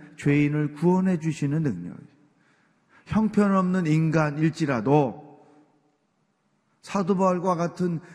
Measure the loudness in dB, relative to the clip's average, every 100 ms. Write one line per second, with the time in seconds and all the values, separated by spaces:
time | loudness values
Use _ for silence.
0 | -16 -4 0 2 2 0 -4 0 0 2
1 | 0 0 -2 -4 -2 -2 -2 -4 -10 -16
2 | -20 _ _ _ _ _ _ _ _ _
3 | -4 0 2 2 2 2 2 0 2 2
4 | 2 2 0 0 -2 0 -2 -2 2 2
5 | 2 -4 -18 -20 _ _ _ _ _ _
6 | _ _ _ _ _ _ _ _ -6 -4
7 | 0 2 2 2 -2 -2 -4 -2 -4 -4
8 | -10